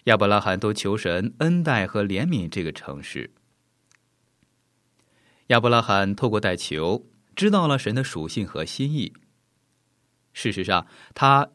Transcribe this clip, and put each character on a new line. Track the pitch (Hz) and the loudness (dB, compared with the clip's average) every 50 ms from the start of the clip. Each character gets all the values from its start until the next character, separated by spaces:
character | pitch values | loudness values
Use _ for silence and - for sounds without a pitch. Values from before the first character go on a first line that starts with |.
| - | 4
亚 | 120 110 | 4 4
伯 | 101 104 | 6 6
拉 | 101 104 101 | 4 4 4
罕 | - 101 95 95 | 2 0 -2 0
都 | 110 107 | 0 -2
求 | 107 - - 98 107 | -2 -2 -2 -2 -2
神 | 107 - 90 87 90 104 - - - | -2 -2 -2 -2 0 -2 -4 -2 0
恩 | 156 165 175 175 | 0 2 2 2
待 | 160 156 123 104 92 | 2 2 2 0 0
和 | - - 104 | 0 -2 -2
怜 | 104 98 95 98 143 | -2 -2 -2 -2 -2
悯 | 180 160 104 85 82 | -2 -2 -2 -4 -4
这 | - 101 82 | -6 -4 -6
个 | 78 | -6
城 | 73 - - - 71 71 | -6 -8 -12 -12 -12 -12
市。 | - - - 69 - - _ _ _ _ _ _ _ _ _ _ _ _ _ _ _ _ _ _ _ _ _ _ _ _ _ _ _ _ _ _ _ _ _ _ _ _ _ _ _ _ _ _ _ | -14 -12 -10 -10 -12 -12 _ _ _ _ _ _ _ _ _ _ _ _ _ _ _ _ _ _ _ _ _ _ _ _ _ _ _ _ _ _ _ _ _ _ _ _ _ _ _ _ _ _ _
亚 | - 120 117 | 2 2 4
伯 | 117 117 | 4 4
拉 | 120 117 | 4 4
罕 | 113 - 101 98 98 98 | 4 4 2 2 2 0
透 | 101 - 135 113 | 0 0 -2 0
过 | 107 104 | 0 0
代 | 104 95 90 | 0 0 -2
求， | 85 - - 78 78 80 87 107 - - _ _ _ _ _ - | -2 -6 -6 -4 -2 -2 -2 -2 -2 -6 _ _ _ _ _ -4
知 | - 196 214 | 0 2 2
道 | 208 190 170 147 | 4 4 2 2
了 | 139 135 | 0 0
神 | - 104 113 | -2 -2 -4
的 | 131 | -4
属 | 135 - - 82 78 | -4 -4 -6 -8 -8
性 | 80 - 117 98 | -6 -6 -6 -6
和 | - - 78 80 | -6 -6 -8 -8
心 | - - - 135 147 | -8 -6 -6 -4 -4
意。 | 156 139 87 - - _ _ _ _ _ _ _ _ _ _ _ _ _ _ _ _ _ _ _ _ _ _ _ | -2 -4 -6 -6 -10 _ _ _ _ _ _ _ _ _ _ _ _ _ _ _ _ _ _ _ _ _ _ _
事 | _ - - 110 | _ -6 -4 -4
实 | 98 98 90 | -4 -4 -2
上， | 104 92 85 - - - - - - - | 0 0 -2 -2 -4 -20 -20 -20 -18 -4
他 | - 139 135 139 139 - - | 2 4 6 6 4 2 0